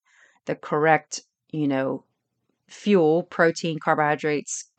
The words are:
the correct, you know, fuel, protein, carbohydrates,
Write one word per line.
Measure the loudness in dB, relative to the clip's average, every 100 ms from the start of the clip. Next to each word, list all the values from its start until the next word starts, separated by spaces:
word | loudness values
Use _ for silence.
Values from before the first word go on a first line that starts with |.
| _ _ _ _ -10
the |
correct, | -10 -4 0 2 2 0 -16 -16 _ _
you | -4 -2
know, | -2 -4 -6 _ _ _ _ _ _ _
fuel, | -8 0 4 4 2
protein, | -2 0 0 0 -6 -4
carbohydrates, | -2 0 2 0 -2 -4 -6 -14 -14